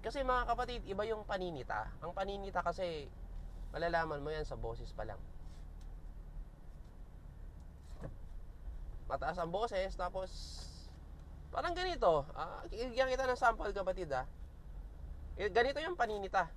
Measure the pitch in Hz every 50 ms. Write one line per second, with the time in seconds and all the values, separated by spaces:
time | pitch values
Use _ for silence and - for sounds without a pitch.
0 | - 220 - 285 269 254 254 247 247 233 233 233 247 247 247 233 - - 196 190
1 | 214 220 220 214 208 - 214 190 185 180 165 139 120 - - 104 110 - - -
2 | 143 165 175 190 196 196 202 202 196 196 180 180 170 175 170 180 190 175 165 151
3 | 143 - - - - - - - - - - - - - - 147 165 170 170 165
4 | 160 160 156 143 139 147 156 156 156 - 131 117 113 117 113 117 120 110 - -
5 | 107 110 104 104 - - - - - - - - - - - - - - - -
6 | - - - - - - - - - - - - - - - - - - - -
7 | - - - - - - - - - - - - - - - - - - - -
8 | - - - - - - - - - - - - - - - - - - - -
9 | - - 131 139 139 151 165 180 170 165 170 196 226 233 233 190 190 190 185 -
10 | 180 180 180 190 190 185 - - - - - - - - - - - - - -
11 | - - - - - - - - - - - - 277 349 339 349 359 370 349 -
12 | 226 185 160 147 139 151 - - 151 175 202 - - - - 208 240 254 233 247
13 | 262 262 254 254 269 254 247 - 262 233 220 214 - 208 196 196 190 185 185 185
14 | 180 156 139 127 131 - - - - - - - - - - - - - - -
15 | - - - - - - - - 185 208 180 220 240 262 277 285 311 339 - -
16 | 240 214 214 208 196 185 - 196 175 160 -